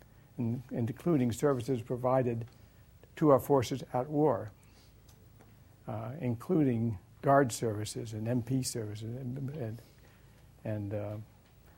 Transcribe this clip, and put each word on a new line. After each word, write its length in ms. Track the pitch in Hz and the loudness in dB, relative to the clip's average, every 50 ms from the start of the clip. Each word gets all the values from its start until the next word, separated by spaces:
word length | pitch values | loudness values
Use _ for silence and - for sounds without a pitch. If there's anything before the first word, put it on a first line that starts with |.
| - - - - - - - - | -20 -20 -20 -20 -20 -14 -8 -6
in-, 240 | 123 113 117 135 131 - | -4 -4 -4 -4 -6 -6
including 600 | - 160 117 110 120 - - 175 170 139 123 123 | -6 -4 -4 -4 -4 -2 0 2 2 4 4 2
services 500 | 107 - - 147 139 123 113 123 135 120 117 | 0 2 2 2 2 0 0 -2 -2 -4 -4
provided 640 | - 131 120 127 127 127 131 131 120 117 113 113 - - - - - - - - - - - - - - - | -4 -6 -2 0 2 2 2 2 2 -2 -4 -6 -10 -12 -18 -20 -20 -20 -20 -20 -20 -20 -20 -20 -20 -4 2
to 120 | 165 151 | 6 8
our 100 | 139 123 | 8 6
forces 440 | - - 143 135 117 - 143 123 - - - | 6 4 2 2 2 2 -2 -6 -6 -4 -4
at 160 | 127 127 151 | -4 -2 -2
war, 420 | 151 147 151 151 120 98 104 107 - - - - - - - - - - - - - - - - - - - - - - - - - - - - | 0 2 4 4 2 2 -2 -8 -12 -16 -20 -20 -20 -20 -20 -20 -20 -20 -20 -20 -20 -20 -20 -20 -20 -20 -20 -20 -20 -20 -20 -20 -20 -16 -12 -10
uh, 220 | 117 107 113 117 127 165 | -8 -8 -8 -8 -8 -4
including 760 | - 123 120 117 - - 185 165 151 131 120 113 113 117 110 92 - - - - | -4 -2 -4 -4 -2 0 2 4 4 4 2 2 0 -2 -2 -4 -8 -16 -16 -2
guard 300 | - 143 139 139 143 123 | 4 6 6 6 6 4
services 640 | - - - 117 107 101 107 - - 127 120 110 110 | 2 -2 -2 -2 -2 -2 -4 -6 -8 -8 -8 -8 -8
and 140 | 107 107 113 | -4 -2 -2
M 140 | 127 127 | 0 0
P 220 | 117 - 131 131 127 | 0 0 -2 -2 -2
services. 520 | - - 120 110 104 104 107 113 110 120 | -2 -4 -6 -6 -8 -8 -8 -8 -8 -8
And, 340 | 127 139 123 127 139 139 127 143 | -8 -8 -8 -6 -6 -6 -8 -6
and, 260 | 160 123 110 110 117 - - - - - - - - - - - - - - - - - | -6 -6 -6 -8 -8 -12 -18 -20 -20 -20 -20 -20 -20 -20 -20 -20 -20 -20 -20 -20 -10 -8
and, 280 | 117 107 107 101 101 107 | -6 -4 -4 -4 -4 -4
uh, 220 | 104 101 104 107 107 110 - - - - - - - - - - | -6 -6 -6 -8 -10 -12 -14 -20 -20 -20 -20 -20 -20 -20 -20 -20